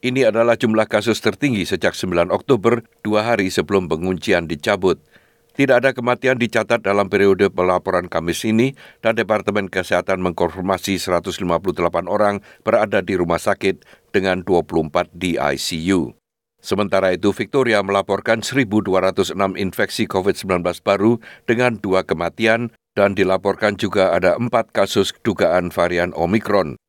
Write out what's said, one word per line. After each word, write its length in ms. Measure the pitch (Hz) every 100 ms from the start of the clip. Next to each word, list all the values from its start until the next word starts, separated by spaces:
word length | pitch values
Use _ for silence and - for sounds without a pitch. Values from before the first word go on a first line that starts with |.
Ini 320 | 131 127 120
adalah 240 | 107 120 113
jumlah 320 | 117 110 107
kasus 320 | 107 104 107
tertinggi 480 | 113 98 147 113 85
sejak 240 | 92 104
sembilan 400 | - 98 87 87
Oktober, 480 | 90 - 123 104 117 - _
dua 240 | 107 107 110
hari 240 | 117 95
sebelum 400 | - 78 98 90
penguncian 560 | 80 92 90 - 90 82
dicabut. 480 | 78 110 101 92 82 _ _ _ _ _
Tidak 320 | - 139 123
ada 80 | 127
kematian 480 | 123 120 123 131 127
dicatat 400 | 117 117 110 117
dalam 320 | 95 101 98
periode 400 | 101 101 92 98
pelaporan 560 | 90 90 90 95 92 90
Kamis 320 | 85 82 85 113
ini, 240 | 110 131 135 - _
dan 80 | 113
Departemen 560 | 113 98 107 98 104 98
Kesehatan 560 | - 90 90 92 95
mengkonfirmasi 720 | 92 85 87 95 92 95 - 95
seratus 480 | - 90 85 90
lima 160 | 92 85
puluh 160 | 92 85
delapan 320 | 85 85 87
orang 320 | 101 104 101 - -
berada 400 | - 107 107 101
di 160 | 90 92
rumah 160 | 85 85
sakit, 480 | - 98 98 92 _ - _ 104
dengan 240 | 95 92
dua 240 | 90 90
puluh 240 | 78 82 78
empat 240 | 87 87
di 240 | 87 90 78
I 240 | 71 69
C 160 | - 82 85
U. 240 | 95 67 - _ _ _ _
Sementara 560 | - 98 104 98 95
itu, 160 | 90 104
Victoria 480 | 95 101 139 120 107 98
melaporkan 560 | 98 98 - - 113
seribu 400 | 107 131 113 107
dua 160 | 95 92
ratus 320 | 92 92 92
enam 240 | 82 98
infeksi 560 | 87 95 - 101 - 104
covid 240 | 95 95
sembilan 320 | 92 95 90 87
belas 160 | 87
baru 320 | - 98 104 117 - - -
dengan 320 | 113 123 113
dua 240 | 101 95
kematian, 720 | - 82 85 - 110 113 117 _ _ -
dan 160 | 101
dilaporkan 640 | 98 92 92 98 95 107 101
juga 320 | 107 101 92
ada 240 | 87 90
empat 400 | 82 117 117 110
kasus 400 | - 98 - 98 -
dugaan 480 | - 95 90 87 87
varian 400 | 85 87 87 87 -
Omicron. 560 | 85 110 - 101 80 62